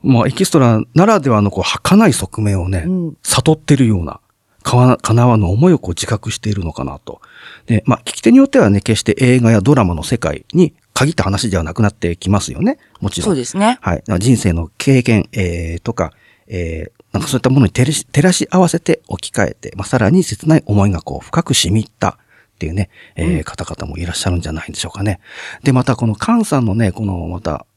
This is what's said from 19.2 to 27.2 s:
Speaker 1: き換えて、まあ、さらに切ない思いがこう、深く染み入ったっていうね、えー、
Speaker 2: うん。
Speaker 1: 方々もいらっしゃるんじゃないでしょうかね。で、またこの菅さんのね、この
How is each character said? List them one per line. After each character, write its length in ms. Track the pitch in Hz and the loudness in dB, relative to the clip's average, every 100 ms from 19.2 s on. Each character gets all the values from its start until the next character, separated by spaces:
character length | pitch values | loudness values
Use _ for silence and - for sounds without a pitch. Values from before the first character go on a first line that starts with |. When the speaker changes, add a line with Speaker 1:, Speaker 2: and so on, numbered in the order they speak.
| - | -6
Speaker 1:
き 40 | - | -4
換 140 | 92 | -4
え 40 | |
て、 200 | - - 95 | -4 -16 -12
ま 80 | |
あ、 40 | 95 | -4
さ 120 | 127 | 0
ら 100 | 104 | 2
に 140 | 180 | 2
切 260 | - 104 156 | 0 -4 2
な 80 | 156 | 2
い 60 | - | 2
思 220 | 104 101 | 2 2
い 20 | |
が 120 | 87 | 0
こ 180 | - 67 | -6 -12
う、 40 | - | -6
深 180 | - | -6
く 100 | - | -2
染 180 | - - | -2 0
み 100 | 110 | -2
入 60 | - | -2
っ 40 | _ | _
た 100 | 95 | -6
っ 80 | - _ _ _ _ | -6 _ _ _ _
て 80 | 80 | -6
い 40 | |
う 40 | |
ね、 160 | 90 95 _ - - | -4 -6 _ -18 -4
え 100 | 82 | -2
ー、 120 | 82 | -2
Speaker 2:
う 20 | |
ん。 20 | |
Speaker 1:
方 200 | 76 - 85 | -4 -12 -12
々 180 | 85 76 | -10 -10
も 100 | 78 | -8
い 80 | 85 | -8
ら 80 | |
っ 20 | - | -6
し 100 | 98 | -4
ゃ 60 | |
る 60 | 87 | -4
ん 40 | |
じ 80 | 82 | -4
ゃ 40 | |
な 120 | 78 - | -10 -10
い 60 | |
で 40 | - | -12
し 100 | - | -12
ょ 20 | |
う 20 | |
か 120 | 101 | -6
ね。 160 | 101 90 - - - - | -6 -6 -10 -18 -18 -4
で、 100 | 143 | 0
ま 120 | 131 | 0
た 120 | 123 120 | 0 -2
こ 120 | 117 | -2
の 80 | 104 | -2
菅 280 | - 233 | 0 0
さ 160 | 214 139 | 0 0
ん 60 | 113 | 0
の 80 | |
ね、 180 | 104 107 | 0 -2
こ 140 | 87 107 | -2 -6
の 100 | 90 | -6